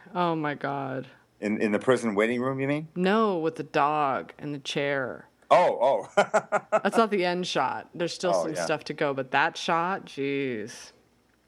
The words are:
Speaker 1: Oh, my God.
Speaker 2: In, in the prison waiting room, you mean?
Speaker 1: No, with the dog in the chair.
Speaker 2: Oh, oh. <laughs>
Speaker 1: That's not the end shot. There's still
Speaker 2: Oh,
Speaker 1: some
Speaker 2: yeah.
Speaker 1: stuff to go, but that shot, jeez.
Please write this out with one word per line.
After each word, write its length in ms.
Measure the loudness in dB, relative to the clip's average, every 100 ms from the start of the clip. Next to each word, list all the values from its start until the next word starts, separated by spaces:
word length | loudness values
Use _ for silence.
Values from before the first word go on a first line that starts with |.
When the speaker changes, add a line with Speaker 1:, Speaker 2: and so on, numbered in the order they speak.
| -8 -2
Speaker 1:
Oh, 200 | 0 0
my 180 | -2
God. 540 | -4 -6 -6 -6 -8 -10 -16 _ -6
Speaker 2:
In, 180 | -4 0
in 100 | 0
the 80 | 2
prison 340 | 2 2 2 2
waiting 240 | 2 2
room, 180 | -2 -2
you 60 | -2
mean? 200 | -2 -4 -2
Speaker 1:
No, 420 | 0 2 2 0
with 160 | -2 -4
the 80 |
dog 680 | -4 0 2 2 0 0 -4 -12
in 120 | -10
the 60 | -10
chair. 680 | -6 -4 -2 -2 -4 -8 -14 _ 4
Speaker 2:
Oh, 540 | 6 6 4 2 2 0 2
oh. 440 | 4 2 2 -4 0
<laughs> 80 | 0
Speaker 1:
That's 120 | 2 2
not 140 | 2
the 140 | 2 0
end 200 | 0 -2
shot. 440 | 0 0 -2 -8
There's 200 | -6 -6
still 180 | -2 0
Speaker 2:
Oh, 100 | 2
Speaker 1:
some 100 | 0
Speaker 2:
yeah. 100 | -2
Speaker 1:
stuff 220 | -2 -2 -4
to 80 |
go, 200 | -2 -2
but 180 | -2 0
that 260 | 2 2 0
shot, 480 | 0 0 0 -4 -8
jeez. 880 | -6 -4 -2 -2 -4 -8 -12 -20 -20 _ _ _ _